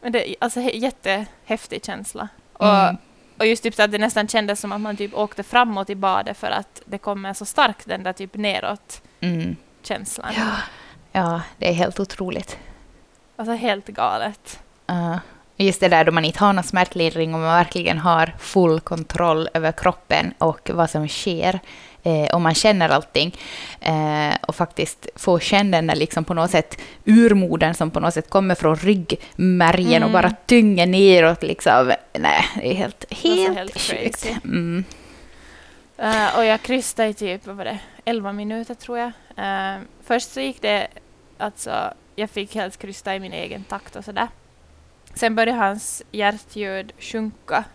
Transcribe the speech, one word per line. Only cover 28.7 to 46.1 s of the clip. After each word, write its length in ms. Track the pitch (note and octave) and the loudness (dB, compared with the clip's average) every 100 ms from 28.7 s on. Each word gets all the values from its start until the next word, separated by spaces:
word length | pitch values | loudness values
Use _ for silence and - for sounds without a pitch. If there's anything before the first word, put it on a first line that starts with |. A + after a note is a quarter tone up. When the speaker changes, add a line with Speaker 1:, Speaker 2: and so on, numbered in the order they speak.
| D#3 | 2
Speaker 2:
ryggmärgen 1300 | F#3 G3+ E3 - - - F#3 F3+ E3 E3+ F3 E3 | 2 2 2 -4 -4 0 2 4 4 4 4 4
och 60 | D#3+ | 4
Speaker 1:
Mm. 120 | F3+ | 4
Speaker 2:
bara 80 | F3+ G#3+ - | 2 0 4
tynger 420 | A#3+ G#3+ F#3+ F3 | 6 8 6 4
neråt 560 | F#3 G3 F3+ E3 E3+ | 6 8 10 8 4
liksom. 500 | - E3+ - A#2 B2+ - - | -2 0 4 6 6 2 -2
Nej, 320 | - D2+ D2 - - | -2 2 2 0 -4
det 160 | - | -4
är 40 | F#3 | -2
helt, 300 | G3+ - - | -4 -8 -14
Speaker 1:
Alltså, 160 | - E4+ | -4 0
Speaker 2:
helt 300 | F4+ F#4+ F#4 | 2 2 -2
Speaker 1:
helt 160 | F#3 - | -8 -6
Speaker 2:
sjukt. 400 | - A#3+ A#3 A3 | -6 -4 -4 -6
Speaker 1:
crazy. 120 | A3+ A#3 | -8 -8
Speaker 2:
Mm. 400 | - F3+ E3+ E3+ F#3 - - - - - - - - - _ _ | -4 -4 -2 -4 -6 -12 -20 -20 -20 -20 -20 -20 -20 -20 _ _
Speaker 1:
Eh, 400 | G#3+ A3 G#3 - | -2 0 0 2
och 80 | A3+ | 2
jag 160 | A3 | 2
krystade 480 | - C4 A#3+ - A3 | 0 -4 -4 -2 -2
i 40 | |
typ, 340 | G#3 G3+ F#3 - | -2 -6 -8 -10
vad 80 | G3 | -12
var 100 | F#3 | -10
det, 140 | G#3 - - - | -10 -12 -12 -6
elva 260 | A3+ G3+ | -4 -4
minuter 420 | G3+ G#3 A3 A#3 A#3+ | -8 -8 -8 -10 -14
tror 220 | - A#3+ | -10 -6
jag. 140 | A#3+ A3+ _ - | -6 -10 _ -10
Eh, 420 | G3 G3 F#3+ G3 F#3+ - | -6 -4 -6 -8 -14 -20
först 280 | - B3 - | -2 -2 -2
så 80 | - | -8
gick 200 | C4+ B3+ | -8 -4
det, 260 | A3 G#3 - - _ _ _ _ | -2 -2 -2 -10 _ _ _ _
alltså, 560 | G#3 - - - - - _ - | -10 -8 -6 -4 -4 -8 _ -10
jag 140 | G#3+ | -8
fick 260 | - G3+ A3 | -8 -10 -8
helt 220 | F#3+ - | -8 -10
krysta 380 | G3 G3 - G3 | -16 -14 -8 -8
i 40 | |
min 140 | F#3+ | -8
egen 300 | F3 E3 - | -12 -12 -12
takt 320 | G3 G3+ - - | -12 -12 -12 -18
och 100 | G3 | -12
sådär. 220 | G3 A#3 - _ _ _ _ _ _ _ | -6 -6 -8 _ _ _ _ _ _ _
Sen 220 | - A#3 A3 | -2 -2 2
började 220 | A3+ A#3+ | 0 2
hans 440 | G3+ G#3 - - - | 0 -2 -8 -10 -12